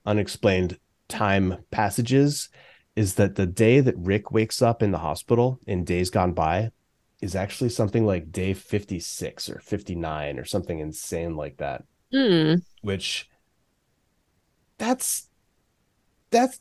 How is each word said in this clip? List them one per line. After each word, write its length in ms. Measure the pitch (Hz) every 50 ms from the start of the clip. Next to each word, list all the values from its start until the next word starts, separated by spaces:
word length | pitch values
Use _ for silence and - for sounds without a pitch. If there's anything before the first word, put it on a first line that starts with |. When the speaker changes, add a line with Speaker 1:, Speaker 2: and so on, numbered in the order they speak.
| -
Speaker 1:
unexplained 720 | 104 104 104 98 - - - - 104 95 92 90 87 90 - _ _ _ _ _ -
time 480 | - - 107 101 98 98 95 92 87 - - -
passages 800 | - - 107 98 - - 123 120 131 139 143 147 143 - - - _ - - - - _ _ _ -
is 200 | 107 104 95 -
that 200 | - 101 95 -
the 100 | - 98 90
day 320 | 92 - 110 113 123 143
that 160 | 131 123 - -
Rick 340 | 85 92 98 107 - -
wakes 300 | - 113 110 107 - -
up 200 | 123 117 117 -
in 100 | 110 101
the 60 | 90 80
hospital 600 | 82 78 76 - - - 123 120 120 131 127 - - -
in 160 | 101 90 85
Days 260 | 82 87 87 90 87
Gone 240 | - 104 90 90 85
By 380 | 87 80 78 85 92 113 113 - _ _ _ _ _ _ _ _ -
is 140 | - 95 90
actually 340 | 92 95 107 - - 131 120
something 360 | - - 113 95 - 117 110
like 260 | 104 95 87 78 82
day 220 | 90 101 92 95 92
fifty-six 960 | - - - - 101 - - 95 85 - - - - 90 - - - - -
or 100 | - -
fifty-nine 800 | - - 107 95 - - 90 85 82 80 78 76 71 71 69 64
or 60 | 64
something 340 | - - 98 85 - 85 80
insane 560 | 76 78 76 - - - 92 82 85 85 80
like 220 | 76 73 73 - -
that. 260 | 73 69 65 - - _ _ _ _ - -
Speaker 2:
Hmm. 420 | 269 269 220 180 165 156 156 165 175 - _ _ -
Speaker 1:
Which, 480 | - 101 98 90 - - - - - _ _ _ _ _ _ _ _ _ _ _ _ _ _ _ _ _ _ _ _ _ _ _ _ _ _ _ _ _ _ -
that's, 500 | 214 226 254 254 - - - - - _ _ _ _ _ _ _ _ _ _ _ _ _ _ _ _ _ _ _ _ -
that's, 300 | - 226 254 254 - -